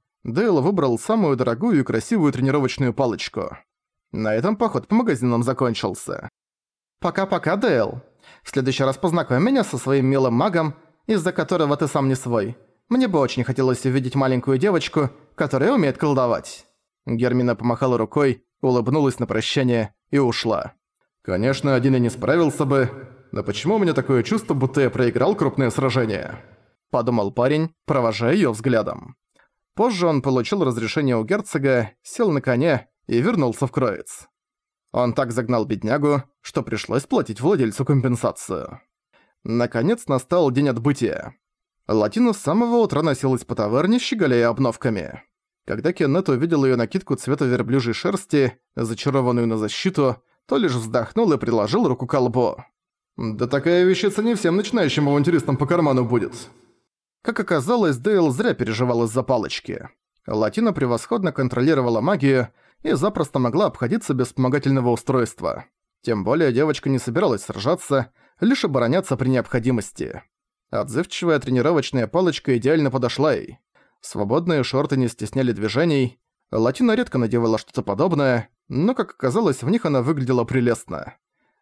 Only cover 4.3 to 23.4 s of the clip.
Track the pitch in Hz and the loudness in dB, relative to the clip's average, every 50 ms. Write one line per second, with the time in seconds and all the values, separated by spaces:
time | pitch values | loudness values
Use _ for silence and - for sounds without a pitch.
4.3 | 107 110 127 196 220 202 240 214 - 131 - _ 208 226 247 226 151 110 123 123 | 0 0 0 0 0 0 -2 -2 -2 -4 -2 _ 0 2 2 2 0 0 0 0
5.3 | 120 117 120 127 127 - 131 123 113 - - 101 92 - - - - - - - | 0 0 0 -2 0 0 0 -2 -2 -2 -4 -6 -6 -6 -10 -10 -10 -10 -12 -16
6.3 | _ _ _ _ _ _ _ _ _ _ _ _ _ _ - 175 156 - 190 190 | _ _ _ _ _ _ _ _ _ _ _ _ _ _ -6 -4 -2 -2 -2 -2
7.3 | 196 170 - 156 170 202 233 233 160 120 107 - - 123 - _ _ _ _ - | -2 -2 0 -2 0 2 2 2 2 2 2 0 -4 -10 -16 _ _ _ _ -20
8.3 | - - _ - - 139 127 131 127 - 139 135 135 - - 180 160 175 151 - | -20 -20 _ -4 -2 -2 0 0 0 0 0 0 0 0 -2 0 0 0 0 0
9.3 | 127 127 170 240 269 269 214 - - 123 - 135 139 139 131 131 135 139 131 127 | 0 2 2 2 2 2 0 -2 -4 -6 -2 0 2 2 2 2 2 2 2 2
10.3 | 117 120 160 208 170 170 160 156 147 - _ _ _ _ _ - 220 196 156 185 | 2 2 2 2 0 0 -2 -2 -4 -8 _ _ _ _ _ 0 0 0 0 0
11.3 | 175 - 165 - 190 180 156 143 147 143 156 139 - 156 135 135 131 127 - 123 | -2 -2 -2 0 0 0 2 2 2 0 0 -2 0 0 0 2 0 0 -2 -2
12.3 | 120 113 98 107 123 - - _ _ _ _ _ 226 254 262 233 180 156 135 120 | -2 -2 -2 -2 -6 -12 -18 _ _ _ _ _ 0 0 2 2 2 2 0 2
13.3 | - 131 117 - 127 135 131 127 127 117 - 135 127 139 127 127 - 139 135 131 | 0 -4 -4 -2 0 0 2 2 0 0 0 0 0 0 -2 0 -2 0 0 2
14.3 | 131 123 - - 135 131 147 208 190 165 - - - 156 143 127 - - - _ | 0 0 0 0 0 2 2 2 0 0 -2 -2 -2 0 -2 -2 -4 -10 -20 _
15.3 | _ - 165 135 - 131 143 196 277 254 165 139 127 - - 151 143 131 127 120 | _ -6 -4 -2 0 2 2 2 2 2 2 0 0 0 0 0 2 2 2 0
16.3 | 110 78 - - - - - _ _ _ _ _ _ _ _ - 120 117 123 123 | 0 -2 -4 -10 -18 -18 -20 _ _ _ _ _ _ _ _ -6 -2 0 0 2
17.3 | 123 123 123 123 117 - 117 120 120 - 139 127 123 117 110 107 - 147 147 135 | 2 2 2 2 0 0 0 -2 0 0 0 0 2 0 0 0 0 2 2 2
18.3 | 120 - _ _ _ _ - 131 127 123 113 127 127 156 143 135 120 - 120 - | 0 -2 _ _ _ _ 0 0 2 2 2 2 2 2 2 0 0 -2 -4 -2
19.3 | - 110 113 - - 147 131 123 120 117 110 101 _ _ _ _ - 143 139 120 | -2 -4 -2 -2 -2 0 2 2 2 0 0 -4 _ _ _ _ 0 2 2 2
20.3 | 113 - - 117 107 78 - - - _ _ _ _ _ _ _ _ _ _ - | 0 -2 -2 -2 -2 -2 -4 -8 -12 _ _ _ _ _ _ _ _ _ _ -4
21.3 | 92 92 107 127 135 135 - 143 135 123 120 139 131 127 120 117 - - - - | -2 0 0 0 0 0 0 2 2 4 4 4 4 4 2 0 0 -2 -2 0
22.3 | 147 170 170 147 - - 151 135 143 135 127 - - - - - - - - _ | 2 2 2 2 0 -2 0 2 2 2 2 0 -2 -10 -18 -20 -20 -20 -20 _
23.3 | - - | -8 -8